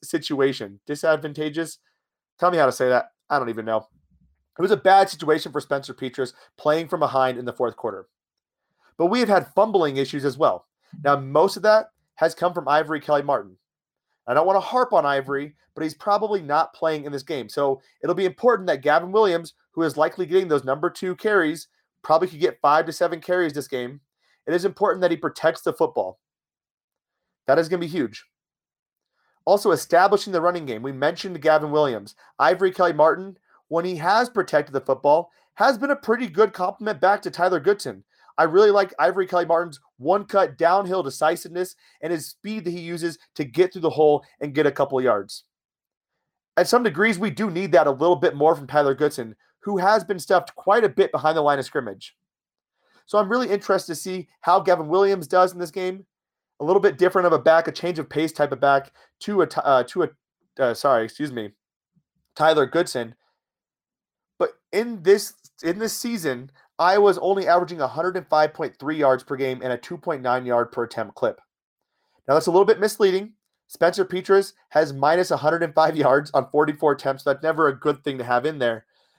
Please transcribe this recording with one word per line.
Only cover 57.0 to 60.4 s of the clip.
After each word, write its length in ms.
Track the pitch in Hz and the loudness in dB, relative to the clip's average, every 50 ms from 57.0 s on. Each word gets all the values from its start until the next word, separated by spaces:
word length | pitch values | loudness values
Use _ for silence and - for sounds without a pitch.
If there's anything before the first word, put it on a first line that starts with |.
| 175 180 - 190 180 | 2 2 4 2 4
of 60 | 175 160 | 4 2
a 60 | 139 | 4
back, 300 | 120 160 160 165 165 160 | 4 4 4 4 4 0
a 40 | 135 | -6
change 280 | - - 175 175 156 | -6 -6 -6 -6 -6
of 80 | 143 - | -8 -6
pace 240 | - 151 160 156 - | -4 -2 -2 -2 -2
type 180 | - 147 139 | -2 -2 -2
of 100 | 135 117 | 0 0
back 320 | 139 139 139 139 135 - _ _ _ _ _ _ | 2 2 4 2 0 -4 _ _ _ _ _ _
to 220 | - - 208 190 165 | -10 -2 0 0 0
a 40 | |
Ty-, 160 | - - 160 - | 0 -2 -4 0
uh, 200 | 147 135 127 123 | 2 2 2 2
to 180 | - - 185 160 | 0 -2 -2 -2
a, 80 | - - _ _ _ _ _ | -4 -4 _ _ _ _ _